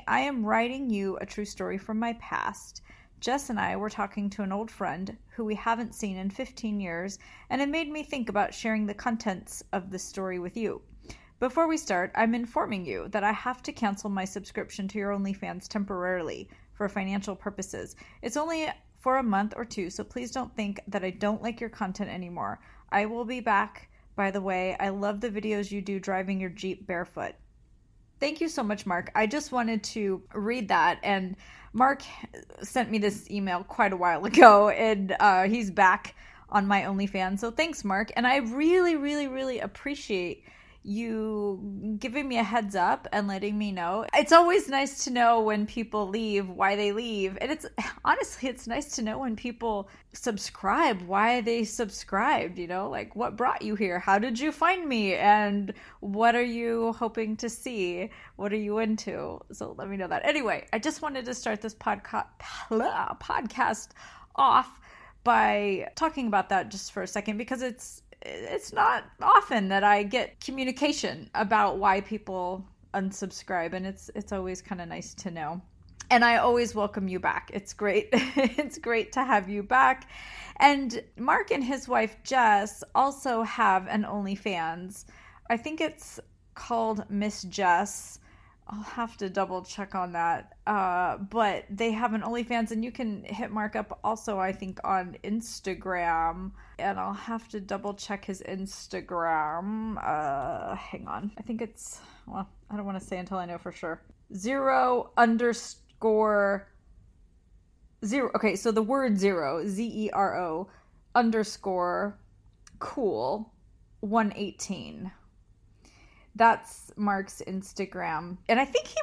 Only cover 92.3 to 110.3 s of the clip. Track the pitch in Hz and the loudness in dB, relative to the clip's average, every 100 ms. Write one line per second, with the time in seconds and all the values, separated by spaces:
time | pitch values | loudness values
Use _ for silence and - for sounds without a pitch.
92.3 | 240 233 233 226 220 240 233 226 202 - | -4 -2 -2 0 -2 -4 -4 -6 -6 -8
93.3 | 208 247 208 208 226 202 - 208 220 - | -8 -6 -4 -2 -4 -6 -4 -4 -2 -4
94.3 | 196 190 190 190 - - 190 180 - 196 | -2 -2 -2 -8 -6 -2 -2 -2 -8 -4
95.3 | 226 226 - 196 180 185 180 170 165 165 | -4 -4 -8 -8 -6 -4 -2 0 2 0
96.3 | 175 190 - - - 196 190 190 202 - | -2 -10 -14 -18 -6 -4 -2 -4 -6 -6
97.3 | 226 - 214 190 196 202 196 - 202 - | -8 -8 -10 -6 -6 -6 -8 -8 -8 -6
98.3 | 190 - 190 196 - - 185 - 175 165 | -10 -8 -8 -8 -10 -10 -10 -4 -2 2
99.3 | 160 151 165 196 220 220 208 - 151 151 | 2 0 -4 -4 -6 -6 -4 -2 -2 0
100.3 | 139 135 - - 196 - - - 98 202 | -2 -2 -6 -6 -8 -10 -12 -8 -8 -8
101.3 | - - 226 220 - - - - - - | -8 -8 -6 -8 -10 -16 -16 -20 -20 -12
102.3 | 190 196 - - 208 196 190 196 185 180 | -10 -10 -14 -12 -8 -6 -8 -6 -8 -6
103.3 | 190 175 170 185 - 165 165 - - _ | -6 -6 -8 -10 -8 -8 -8 -12 -20 _
104.3 | 190 214 277 269 262 254 247 - - 233 | -8 -2 0 4 4 4 2 2 4 6
105.3 | 226 240 226 - - _ _ 220 214 214 | 6 2 0 -6 -16 _ _ 2 4 4
106.3 | 208 196 196 - _ _ - - _ - | 4 2 0 -6 _ _ -20 -20 _ -20
107.3 | _ _ - _ _ - _ 208 277 247 | _ _ -20 _ _ -20 _ -2 0 0
108.3 | 220 220 190 233 220 214 269 254 202 196 | 2 2 2 2 2 2 2 4 4 4
109.3 | 175 139 165 202 196 233 214 214 - 190 | 2 0 -2 -2 -4 -4 -4 -2 0 0